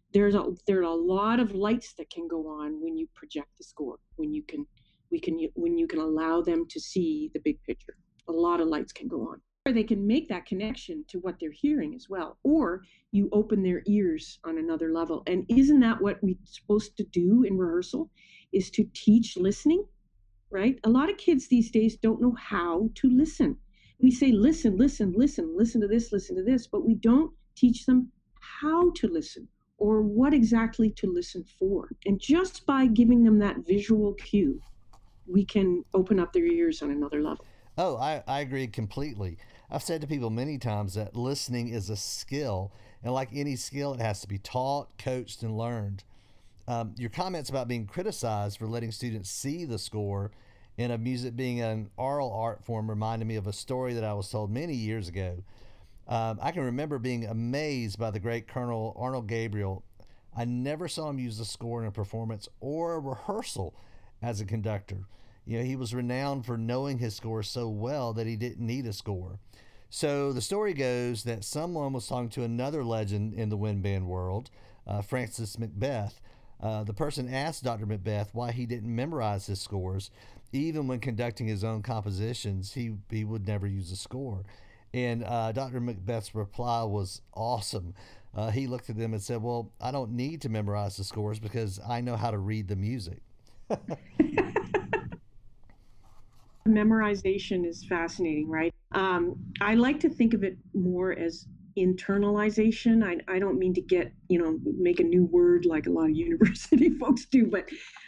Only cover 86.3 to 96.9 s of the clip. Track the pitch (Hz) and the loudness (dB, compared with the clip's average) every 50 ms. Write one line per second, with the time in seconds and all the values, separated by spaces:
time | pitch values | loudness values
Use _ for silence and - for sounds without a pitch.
86.3 | - 110 101 101 - - 120 120 117 117 113 107 104 104 92 90 - - - - | -6 -6 -6 -6 -6 -4 -2 -2 0 0 0 -2 -2 -4 -4 -6 -8 -14 -18 -14
87.3 | - - 113 120 123 110 101 - - 101 87 87 95 - - - - - - - | -10 -6 -4 -4 -4 -4 -4 -6 -6 -8 -8 -10 -12 -16 -18 -20 -20 -20 -20 -12
88.3 | - 107 107 113 104 135 135 123 127 120 - - 110 110 113 113 110 104 - - | -6 -4 -4 -2 -2 -2 -2 -4 -6 -8 -8 -8 -6 -6 -4 -4 -4 -6 -6 -6
89.3 | 120 113 110 120 120 120 110 95 - - - 127 135 139 127 110 120 120 127 151 | -6 -4 -4 -4 -4 -6 -8 -10 -12 -8 -8 -6 -4 -4 -6 -4 -4 -4 -4 -4
90.3 | 165 147 - 117 110 107 104 101 101 104 101 98 - - 98 - - 107 104 107 | -6 -6 -6 -4 -2 -2 -2 -2 -2 -2 -4 -4 -6 -6 -8 -8 -6 -4 -4 -4
91.3 | 107 107 110 101 117 117 113 101 95 - - 110 120 120 120 123 117 107 120 117 | -6 -6 -8 -6 -6 -4 -4 -4 -6 -8 -8 -6 -4 -4 -4 -4 -4 -2 -2 -2
92.3 | 107 101 95 104 110 110 98 92 104 95 101 110 131 120 92 87 - - - - | -2 -2 -2 -2 -4 -4 -4 -4 -4 -2 -2 -4 -4 -6 -8 -10 -12 -14 -18 -20
93.3 | - - - - - - - - - - - - 254 - - - - - - 302 | -20 -20 -20 -20 -20 -12 -6 -6 -6 -4 -4 -8 -10 -10 -12 -4 0 2 2 2
94.3 | 302 427 - - - 403 381 - - 381 - - - - - - - - - - | 2 0 0 0 0 -4 -2 -2 -4 -4 -2 -2 -4 -4 -4 -6 -12 -14 -18 -20
95.3 | - - - - - - - - - - - - - - - - - - - - | -20 -20 -20 -20 -20 -20 -20 -20 -20 -20 -20 -20 -20 -20 -20 -20 -20 -20 -20 -20
96.3 | - - - - - - - 220 214 208 214 220 | -20 -20 -20 -20 -10 0 4 4 6 6 6 6